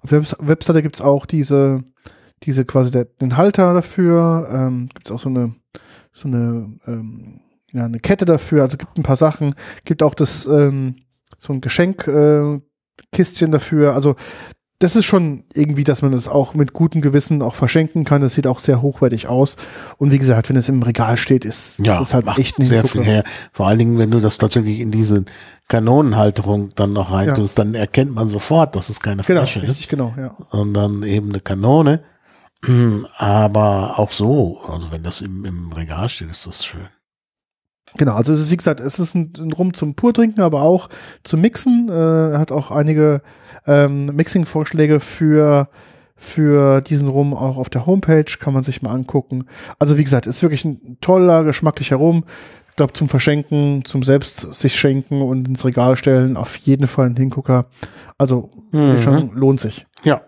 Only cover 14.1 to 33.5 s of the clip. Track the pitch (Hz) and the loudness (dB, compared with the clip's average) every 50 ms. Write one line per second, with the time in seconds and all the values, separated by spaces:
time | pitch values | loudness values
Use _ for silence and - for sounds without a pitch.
14.1 | 131 - - - - - - - - _ _ _ _ _ 185 175 - 226 202 - | 0 0 -8 -20 -20 -20 -20 -20 -20 _ _ _ _ _ 0 2 2 2 2 4
15.1 | - 190 170 156 143 - - _ - 151 147 151 147 139 143 151 139 - 147 139 | 2 2 2 0 -4 -8 -14 _ -2 -2 0 0 0 0 0 0 0 2 0 0
16.1 | 131 123 120 - - 147 135 - - 156 143 131 _ - 165 160 - 160 147 143 | 0 0 -2 0 0 0 0 0 0 -2 -2 -2 _ 0 0 0 0 0 0 2
17.1 | 135 147 143 - 156 147 135 110 - - 139 120 - 160 160 151 - 165 151 - | 2 2 2 2 -2 -2 -2 -4 -2 -2 -2 2 2 2 0 0 -2 -4 0 2
18.1 | 147 139 139 127 - - 131 131 127 - - - 135 120 131 143 135 - 139 123 | 2 2 2 2 0 0 0 0 -2 0 0 0 0 2 0 -2 -2 0 0 0
19.1 | 123 110 - - 123 127 139 139 - - - - - - - - - _ 143 143 | 0 -2 -4 -2 0 2 2 0 -2 -10 -16 -20 -18 -20 -20 -20 -6 _ 2 2
20.1 | 135 135 135 131 120 110 110 - 135 131 117 - 135 127 113 120 117 - - 113 | 2 4 4 4 2 2 2 2 0 0 0 2 0 0 0 0 0 0 0 0
21.1 | 120 117 - - 135 127 - 107 - - - - - - 101 107 101 - 135 - | 0 -2 2 2 0 0 0 -4 -6 -4 -6 -6 -4 -2 0 2 2 2 0 0
22.1 | - 127 110 - 104 131 131 - - - 135 127 123 113 110 - - - 120 113 | 0 0 0 0 -2 -2 -2 -2 0 0 2 4 4 2 2 0 -2 0 0 2
23.1 | 107 107 101 - - - - _ _ - 98 98 110 113 117 117 117 117 113 107 | 2 2 0 -4 -12 -18 -20 _ _ -2 0 2 2 4 4 2 4 2 2 2
24.1 | 117 120 107 107 - - 110 104 - 120 107 107 107 110 120 110 107 113 110 104 | 2 2 2 0 0 0 -2 0 2 0 0 0 -4 -4 -4 -2 0 0 2 2
25.1 | 104 101 95 - - - - - - _ _ _ - 117 110 113 123 143 151 127 | 2 0 0 -4 -12 -20 -20 -20 -20 _ _ _ -2 0 2 4 4 4 4 2
26.1 | 107 107 107 104 101 - 101 98 104 104 101 98 - - 101 101 101 104 92 92 | 2 4 2 2 2 0 -2 -2 -2 -2 -2 -6 -4 -2 -2 0 0 -2 -2 -2
27.1 | 95 95 98 151 139 117 104 98 - - 107 104 110 113 104 - - - 135 139 | -2 0 0 0 0 0 -2 0 0 0 0 0 -2 -4 -6 -2 0 0 0 0
28.1 | 127 110 113 110 104 104 - - 156 165 160 147 - 95 - - 110 - - 107 | -2 -4 -4 -2 -4 -6 -2 0 2 2 2 2 0 -6 -6 -4 -6 -6 -4 -6
29.1 | 101 98 98 - 185 170 135 - - 107 - 104 135 - - - - 139 127 117 | -6 -4 -2 0 2 2 0 0 -4 -6 -4 -4 -4 -6 -6 -6 -6 -4 -4 -6
30.1 | 117 135 131 127 - - - _ - 101 104 104 101 104 104 104 104 101 104 104 | -6 -10 -12 -12 -14 -18 -16 _ -4 -4 -2 0 0 0 0 0 -2 -4 -4 -2
31.1 | 98 107 104 104 101 98 _ - 98 95 101 120 139 160 160 143 151 160 - _ | -2 -2 -2 -4 -8 -8 _ -6 -4 0 2 4 4 4 4 4 2 0 -4 _
32.1 | _ _ _ _ _ _ _ _ _ _ - 127 127 120 123 117 104 104 - - | _ _ _ _ _ _ _ _ _ _ -2 0 2 4 4 2 0 -2 -6 -10
33.1 | _ - - 104 101 107 107 104 | _ -6 -2 0 2 2 2 2